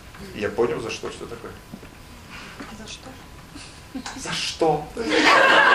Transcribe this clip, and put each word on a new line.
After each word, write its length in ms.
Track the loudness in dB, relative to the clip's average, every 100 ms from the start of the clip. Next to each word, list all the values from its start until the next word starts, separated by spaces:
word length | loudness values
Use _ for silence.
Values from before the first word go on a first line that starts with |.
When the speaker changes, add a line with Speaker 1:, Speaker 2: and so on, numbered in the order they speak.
| -18 -16 -14
Speaker 1:
И 60 | -6
я 100 | -4
понял, 280 | 0 0 0
за 100 | -6
что 180 | -8 -10
всё 160 | -10 -12
такое. 240 | -12 -14 -16 -16 -18 -18 -20 -20 -20 -18 -16 -16 -16 -14 -14
Speaker 2:
За 80 | -14
что? 220 | -16 -16 -18 -18 -20 -18 -18 -18 -18 -14 -12 -12 -10
Speaker 1:
За 160 | -8
что? 520 | -4 -4 0 2 2 -2 -6 0 4 8 8 8 8 6